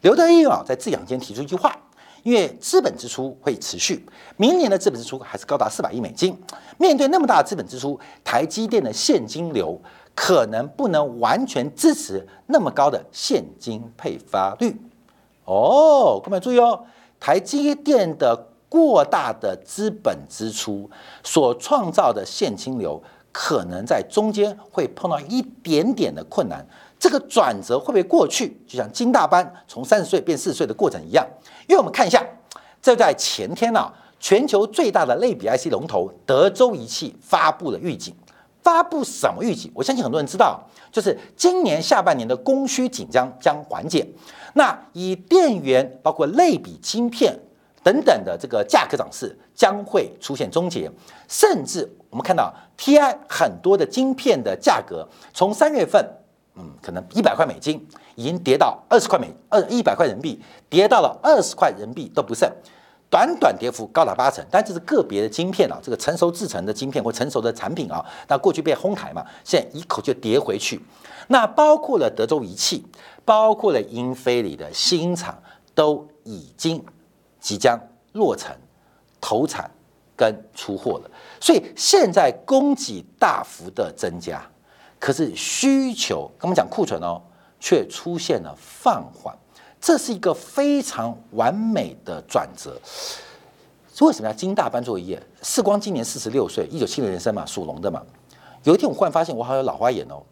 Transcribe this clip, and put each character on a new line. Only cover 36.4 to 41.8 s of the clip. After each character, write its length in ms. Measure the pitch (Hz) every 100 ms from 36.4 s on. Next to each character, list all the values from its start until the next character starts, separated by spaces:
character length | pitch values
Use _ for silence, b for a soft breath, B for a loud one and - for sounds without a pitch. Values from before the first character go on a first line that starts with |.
| 190
州 240 | 196 254
仪 140 | 190 113
器 280 | - 147 -
发 300 | - 170 160
布 180 | 160 170
了 80 | 92
预 180 | 165 143
警。 200 | - - _ b b _
发 180 | - 330
布 220 | 339 320
什 280 | 254 - 123
么 120 | 90
预 100 | 226
警？ 160 | 147 82 -
我 80 |
相 100 | -
信 80 | 262
很 80 | 147
多 100 | 147
人 60 | 143
知 120 | 190
道， 200 | 196 95 - b b
就 120 | -
是 180 | 202 - B _
今 280 | 339 370
年 180 | 294 156